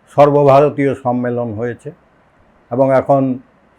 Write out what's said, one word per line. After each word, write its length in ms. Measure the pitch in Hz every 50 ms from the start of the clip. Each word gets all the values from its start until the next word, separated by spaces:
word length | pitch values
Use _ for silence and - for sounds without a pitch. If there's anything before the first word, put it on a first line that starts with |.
| _ _
সর্বভারতীয় 880 | - - 147 147 143 143 147 139 131 139 151 143 117 143 139 139 127
সম্মেলন 580 | 127 - 127 120 123 123 123 120 120 120 120 107
হয়েছে 380 | 104 117 120 113 - - 143 175 _ _ _ _ _ _ _ _ _ _ _ _ _ _ _
এবং 260 | 120 123 135 135 131
এখন 420 | 131 120 - 139 139 135 135 127 131 - _ _ _ _ _ _